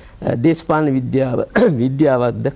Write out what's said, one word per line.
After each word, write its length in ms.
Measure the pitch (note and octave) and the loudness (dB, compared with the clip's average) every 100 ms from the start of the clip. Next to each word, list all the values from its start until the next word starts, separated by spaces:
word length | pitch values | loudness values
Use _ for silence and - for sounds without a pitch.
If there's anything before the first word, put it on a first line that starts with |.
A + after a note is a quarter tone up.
| - - | -20 -8
අ, 180 | - A#2+ | -6 0
දේශපාලන 560 | C3+ D#3+ - D#3 D#3 | 0 0 0 0 0
විද්‍යාව 480 | C3+ B2 C3 C3 A#2+ - - | -2 -2 -2 0 -2 -2 0
<clears throat> 220 | A3+ C3 | 0 2
විද්‍යාවක්ද 640 | C3 C3+ D3+ B2+ A#2+ G#2 B2 | 0 2 2 2 0 -2 -6